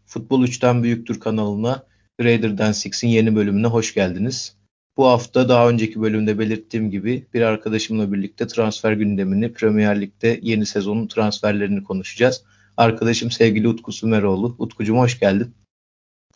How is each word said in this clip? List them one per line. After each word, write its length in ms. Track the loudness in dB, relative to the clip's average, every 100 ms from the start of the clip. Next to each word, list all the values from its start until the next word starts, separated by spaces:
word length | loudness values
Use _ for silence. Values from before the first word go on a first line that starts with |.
| _
Futbol 380 | -14 -2 0
Üçten 400 | 0 0 0 2
Büyüktür 360 | 0 -2 -4 -6
kanalına, 640 | -4 -2 -2 -2 -4 -4 -10 _ _ -2
Greater 380 | 2 2 0 0
Than 140 | 0
Six'in 360 | 0 -6 -4 2
yeni 280 | 2 4 2
bölümüne 320 | 2 2 2
hoş 260 | 0 -2
geldiniz. 640 | 0 -2 -2 -4 -6 -12 _ _ _ _ 2
Bu 100 | 4
hafta 420 | 4 2 0 4
daha 200 | 4 4
önceki 320 | 4 -2 -2
bölümde 380 | -2 0 0 0
belirttiğim 520 | -2 -4 -6 -4 -4
gibi 360 | -4 -4 -6 -6
bir 80 | -2
arkadaşımla 720 | 0 0 -2 -4 -4 -4 -2
birlikte 340 | -2 -6 -6 -6
transfer 460 | -2 -2 0 -2
gündemini, 600 | 0 0 0 0 0 -2
Premier 480 | 0 0 2 2 0
Lig'de 380 | -4 -2 -2 0
yeni 240 | -2 -2 -2
sezonun 420 | -2 -2 -4 -4
transferlerini 760 | -2 -2 0 -2 0 -2 -4
konuşacağız. 600 | -4 -8 -8 0 0 0 _ _ _ 2
Arkadaşım 540 | 2 4 -2 -2 -4
sevgili 360 | 2 2 4 0
Utku 240 | -2 -8
Sümeroğlu. 640 | -6 0 0 2 0 -2 -6
Utkucuğum 380 | -10 -6 0 2
hoş 220 | 2 2
geldin. 360 | 2 2 -2 -10 _ _ _ _ _ _ _